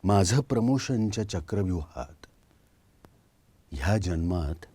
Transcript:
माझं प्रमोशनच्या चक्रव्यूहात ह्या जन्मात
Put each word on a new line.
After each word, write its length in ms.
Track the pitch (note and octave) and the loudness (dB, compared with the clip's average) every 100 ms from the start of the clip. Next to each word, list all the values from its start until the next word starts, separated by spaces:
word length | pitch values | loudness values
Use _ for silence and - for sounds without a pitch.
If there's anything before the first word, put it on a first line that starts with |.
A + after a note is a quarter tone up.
माझं 360 | F#2+ G2+ F2+ C3 | 4 4 6 2
प्रमोशनच्या 880 | C3+ A#2+ A#2 C3+ - B2 G#2+ G#2 G#2 | 2 0 2 0 0 -2 0 -2 -4
चक्रव्यूहात 960 | F2+ D#2+ G2+ F#2+ F2 D2+ - A#1+ - - _ _ _ _ _ _ _ - _ _ _ _ _ _ | -6 -4 -2 0 -2 -6 -12 -12 -16 -20 _ _ _ _ _ _ _ -20 _ _ _ _ _ _
ह्या 260 | C#2+ D#2 G#2+ | -4 0 0
जन्मात 680 | F2+ E2 E2+ F2+ D2 D#2+ - | 0 -2 -2 -2 -4 -6 -12